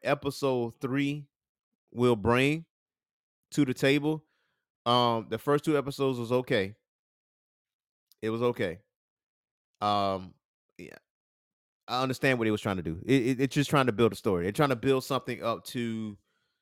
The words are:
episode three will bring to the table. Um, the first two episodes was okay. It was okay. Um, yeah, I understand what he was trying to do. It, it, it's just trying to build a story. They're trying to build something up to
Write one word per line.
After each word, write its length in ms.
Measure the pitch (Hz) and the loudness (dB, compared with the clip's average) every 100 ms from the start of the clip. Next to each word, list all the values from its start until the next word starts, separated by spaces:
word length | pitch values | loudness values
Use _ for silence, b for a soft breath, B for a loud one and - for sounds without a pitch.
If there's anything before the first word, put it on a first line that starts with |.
episode 720 | - 139 139 - 139 127 117 - | -2 -2 -4 -2 0 0 -2 -6
three 460 | 131 135 139 147 143 _ _ _ _ _ _ | -4 -2 -2 -6 -12 _ _ _ _ _ _
will 240 | 117 123 113 | 2 4 4
bring 480 | 107 123 139 156 165 _ _ _ _ _ _ _ - | 4 4 2 0 -8 _ _ _ _ _ _ _ -6
to 140 | - | 0
the 100 | 139 | 0
table. 500 | 123 135 143 147 156 _ _ _ _ _ _ | 2 2 2 0 -4 _ _ _ _ _ _
Um, 420 | 117 123 120 113 104 | 2 4 4 0 -4
the 80 | 107 | -6
first 260 | - 143 | 0 0
two 120 | 165 147 | 2 0
episodes 400 | 131 135 139 123 | 0 -2 -2 -2
was 140 | 117 | -2
okay. 420 | 123 127 120 98 104 _ _ _ _ _ _ _ _ _ _ _ _ _ - | -2 2 0 0 -8 _ _ _ _ _ _ _ _ _ _ _ _ _ -8
It 100 | 110 | -6
was 120 | 113 | -2
okay. 360 | 123 120 98 82 _ _ _ _ _ _ _ _ _ - | -2 -2 -4 -6 _ _ _ _ _ _ _ _ _ -4
Um, 540 | 104 101 98 95 95 - _ _ _ - | 0 2 0 -2 -8 -20 _ _ _ -20
yeah, 200 | 90 - _ _ _ _ _ _ _ _ - | -20 -20 _ _ _ _ _ _ _ _ -6
I 160 | 123 | -2
understand 360 | 131 127 143 123 | -2 0 2 2
what 80 | 113 | 2
he 40 | |
was 100 | 104 | 0
trying 160 | - 95 | -2 -4
to 60 | |
do. 160 | 82 82 - | -4 -6 2
It, 200 | 135 120 | 2 2
it, 140 | 123 | 0
it's 140 | 135 | 0
just 160 | 151 139 | 0 2
trying 160 | 147 127 | 2 2
to 60 | |
build 200 | 104 113 | 4 2
a 40 | - | 2
story. 280 | 113 92 | -2 0
They're 80 | 90 | 0
trying 160 | 107 147 | 0 0
to 80 | 120 | 0
build 280 | 123 131 | 0 0
something 380 | - 131 - 113 | 0 -6 -6 -6
up 220 | 104 113 - | -6 -6 -6
to 500 | 127 117 113 110 101 _ _ _ _ | -6 -6 -6 -10 -14 _ _ _ _